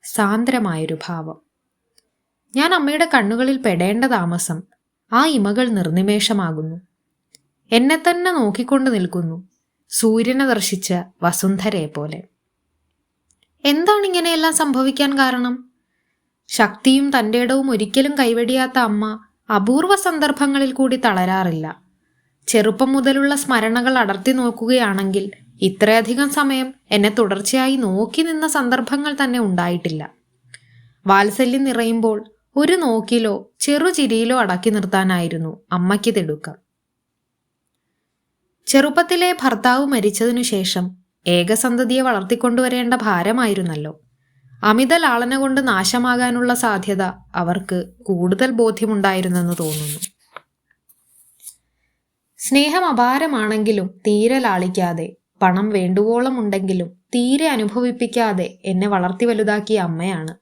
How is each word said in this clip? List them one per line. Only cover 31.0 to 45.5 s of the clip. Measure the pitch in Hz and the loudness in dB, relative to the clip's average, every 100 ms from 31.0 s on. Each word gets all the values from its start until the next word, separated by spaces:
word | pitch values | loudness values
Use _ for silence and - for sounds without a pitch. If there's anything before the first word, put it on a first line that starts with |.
| 196 | 2
വാത്സല്യം | 196 208 208 254 262 | 4 4 2 0 2
നിറയുമ്പോൾ | 269 233 226 226 226 214 214 _ _ 277 | 0 0 0 0 0 -2 -8 _ _ 0
ഒരു | 311 | 2
നോക്കിലോ | 370 302 220 220 240 220 202 - _ | 2 2 0 0 0 0 -4 -8 _
ചെറുചിരിയിലോ | - 294 339 349 262 220 233 254 | 0 2 2 0 0 2 2 0
അടക്കി | 208 180 226 | 0 0 0
നിർത്താനായിരുന്നു | 208 185 202 190 180 165 160 160 - _ | 0 0 0 2 0 -2 -4 -6 -10 _
അമ്മയ്ക്ക് | 180 180 202 226 | -2 0 0 0
തിടുക്കം. | 196 160 151 156 147 _ _ _ _ _ _ _ _ _ _ _ _ _ _ _ _ _ _ _ _ - | -2 -2 -6 -10 -18 _ _ _ _ _ _ _ _ _ _ _ _ _ _ _ _ _ _ _ _ 0
ചെറുപ്പത്തിലെ | 269 294 294 339 349 359 359 | 2 4 0 0 2 0 0
ഭർത്താവ് | 254 226 247 254 277 | -2 0 0 2 0
മരിച്ചതിനു | 262 202 202 233 240 | 0 0 0 0 0
ശേഷം | 247 202 185 190 180 - _ _ 180 | -2 -2 -2 -2 -4 -8 _ _ 0
ഏകസന്തതിയെ | 175 175 220 254 240 247 254 | 0 2 0 0 0 0 0
വളർത്തിക്കൊണ്ടുവരേണ്ട | 262 214 190 240 247 240 254 247 240 | 0 -2 -2 -2 0 0 0 0 0
ഭാരമായിരുന്നല്ലോ. | 240 220 180 180 233 233 196 175 156 151 - _ _ _ _ _ - | 0 0 0 0 0 0 0 -4 -6 -10 -14 _ _ _ _ _ -2
അമിത | 208 214 254 | 2 2 4
ലാളന | 339 311 240 240 269 | 2 2 0 0 0
കൊണ്ട് | 269 | 0